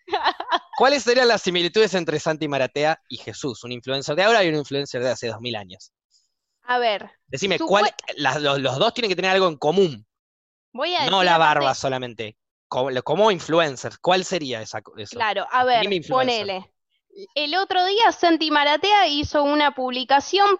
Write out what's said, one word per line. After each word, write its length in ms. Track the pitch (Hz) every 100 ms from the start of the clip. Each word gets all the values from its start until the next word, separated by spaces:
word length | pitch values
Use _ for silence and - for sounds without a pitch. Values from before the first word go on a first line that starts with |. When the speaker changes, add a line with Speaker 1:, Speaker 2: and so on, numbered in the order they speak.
| -
Speaker 1:
<laughs> 680 | 381 294 - 508 339 - -
Speaker 2:
¿Cuáles 240 | 254 285
serían 260 | 233 247 247
las 140 | 214
similitudes 520 | - 175 170 214 214
entre 240 | 185 160 151
Santi 280 | 170 156 156
Maratea 520 | 139 127 143 151 160 _
y 80 | 120
Jesús, 440 | - 104 143 113
un 80 | 120
influencer 440 | 123 131 135 135 151
de 60 |
ahora 200 | 202 226
y 40 | 180
un 80 | 151
influencer 460 | 143 139 143 127
de 80 | 123
hace 180 | 113 117
dos 120 | 110
mil 160 | 120 110
años? 360 | 95 92 - _ _ _ _ _ _ _
Speaker 1:
A 140 | 247 247
ver, 320 | 233 196 220 _ _
Speaker 2:
Decime, 320 | 131 196 170
Speaker 1:
supue- 80 | 320
Speaker 2:
¿cuál, 260 | 202 208 - - -
las, 240 | 139 147
los, 200 | 147 139
los 180 | 131 131
dos 140 | 214
tienen 140 | 247 226
que 60 | 175
tener 140 | 185
algo 180 | 190 185
en 80 | 147
común? 500 | 147 175 185 113 - _ _ _ _ _ _
Speaker 1:
Voy 220 | 240 320
a 120 | 349 277
Speaker 2:
No 80 | 196
Speaker 1:
decir 40 |
Speaker 2:
la 100 | 180 165
Speaker 1:
aparte 180 | 160 147
Speaker 2:
barba 140 | 139
solamente. 640 | 123 139 131 123 113 107 - _ _ _
Como, 220 | 131 135 127
como 280 | - 160 220
influencers, 680 | 175 139 160 160 127 117 -
¿cuál 260 | 160 185
sería 380 | 180 180 139 113
esa 180 | 110 110
co-, 160 | - 87
eso? 180 | 104 240
Speaker 1:
Claro, 300 | 220 196 -
a 140 | 254
Speaker 2:
Definime 240 | 254 240 202
Speaker 1:
ver, 40 | 185
Speaker 2:
influencer. 420 | - 262 254 233
Speaker 1:
ponele. 320 | 202 185 - _ _ _ _ 403 392
El 200 | - 294 349
otro 280 | 392 370
día 260 | 359 403 440
Santi 380 | - 349 330 311
Maratea 560 | 294 294 302 381 415 349
hizo 340 | 294 294 302
una 320 | 285 302 294
publicación 840 | 277 254 247 254 277 - 370 403 381